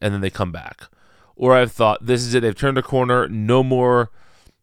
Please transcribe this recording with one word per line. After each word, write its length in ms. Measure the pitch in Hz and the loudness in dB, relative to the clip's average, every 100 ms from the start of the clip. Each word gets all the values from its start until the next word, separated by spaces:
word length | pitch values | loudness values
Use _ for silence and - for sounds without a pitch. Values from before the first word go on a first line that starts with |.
and 120 | 104 | -6
then 80 | 101 | -4
they 80 | 95 | -6
come 240 | - 92 | -6 -8
back. 300 | 82 67 - - _ _ _ _ - | -8 -16 -20 -20 _ _ _ _ -2
Or 200 | 127 127 | 2 4
I've 180 | 123 | 2
thought, 320 | - 110 107 117 | 2 0 2 0
"This 160 | 123 | -2
is 120 | 120 | 0
it. 60 | 123 | 0
They've 160 | 113 98 | 0 -2
turned 220 | 139 131 | -2 -2
a 40 | |
corner. 460 | - 131 123 123 82 | -2 -2 0 0 -2
No 340 | 110 107 127 | -4 2 2
more, 480 | 131 127 123 123 113 - - _ _ _ | 2 2 2 2 -2 -8 -20 _ _ _